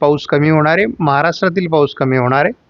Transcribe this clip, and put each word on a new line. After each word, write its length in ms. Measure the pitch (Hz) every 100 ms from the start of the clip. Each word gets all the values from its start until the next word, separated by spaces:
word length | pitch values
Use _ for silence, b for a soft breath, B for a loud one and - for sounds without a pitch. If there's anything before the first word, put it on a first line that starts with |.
पाऊस 260 | 147 147 -
कमी 240 | 147 151
होणार 280 | 156 151 170
आहे, 80 | 220 -
महाराष्ट्रातील 680 | 156 139 160 160 190 175 175
पाऊस 260 | 160 143
कमी 220 | - 135 131
होणार 280 | 123 135
आहे. 80 | 170 247